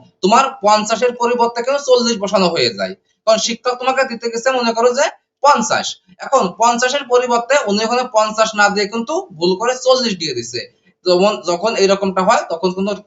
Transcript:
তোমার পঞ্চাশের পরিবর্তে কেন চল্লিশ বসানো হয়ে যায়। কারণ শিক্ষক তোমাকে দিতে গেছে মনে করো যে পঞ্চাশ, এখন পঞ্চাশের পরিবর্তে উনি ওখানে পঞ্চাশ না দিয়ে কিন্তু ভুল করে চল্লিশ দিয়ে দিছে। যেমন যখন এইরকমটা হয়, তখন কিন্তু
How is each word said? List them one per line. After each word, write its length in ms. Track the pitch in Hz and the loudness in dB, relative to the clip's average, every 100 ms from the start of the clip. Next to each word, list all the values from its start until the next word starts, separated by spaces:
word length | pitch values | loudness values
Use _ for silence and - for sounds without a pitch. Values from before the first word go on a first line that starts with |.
| - _ | -16 _
তোমার 240 | 185 240 269 - | 2 2 2 0
পঞ্চাশের 500 | 208 214 214 220 247 240 | 2 2 2 0 0 0
পরিবর্তে 380 | 233 240 233 240 | -2 0 0 -2
কেন 140 | 240 285 | -2 -2
চল্লিশ 380 | 269 247 233 208 | 2 2 2 -2
বসানো 240 | 196 202 175 | -2 0 0
হয়ে 220 | 165 117 98 | 0 -2 -4
যায়। 160 | 92 - _ _ | -8 -10 _ _
কারণ 140 | 214 214 | 0 0
শিক্ষক 360 | 233 233 254 254 | 0 -4 -6 -4
তোমাকে 240 | 254 262 | -2 0
দিতে 220 | 262 233 233 | -2 -4 -6
গেছে 160 | 226 262 | -4 -2
মনে 220 | 254 233 226 | 0 0 2
করো 120 | 247 247 | 2 2
যে 60 | 320 - _ _ | -2 -4 _ _
পঞ্চাশ, 440 | 285 254 - 113 - - _ - - | 2 4 2 -2 -4 -10 _ -16 -2
এখন 160 | 262 185 - | 0 0 0
পঞ্চাশের 460 | 240 240 254 285 247 | 0 2 0 -2 0
পরিবর্তে 420 | 247 247 233 - 285 214 | 0 2 0 2 0 0
উনি 140 | 208 | -2
ওখানে 200 | 226 247 247 | 0 -2 0
পঞ্চাশ 360 | 220 220 220 220 | 0 0 0 0
না 120 | 208 202 | 2 2
দিয়ে 180 | 202 202 | 2 -2
কিন্তু 260 | 226 233 339 392 | -4 -4 -6 -8
ভুল 180 | 156 175 185 | -4 -2 0
করে 120 | 240 247 | -2 0
চল্লিশ 280 | 254 254 233 180 | 2 2 0 -4
দিয়ে 180 | 156 120 | -6 -8
দিছে। 220 | 113 117 104 _ _ _ 180 | -8 -10 -12 _ _ _ 0
যেমন 260 | 180 202 208 | 2 2 0
যখন 300 | 175 175 220 226 | -4 -2 -2 2
এইরকমটা 460 | 196 196 196 180 | 2 2 0 0
হয়, 200 | 190 269 - | 2 2 0
তখন 180 | 165 185 | -4 -4
কিন্তু 180 | 185 202 196 | -2 -4 -6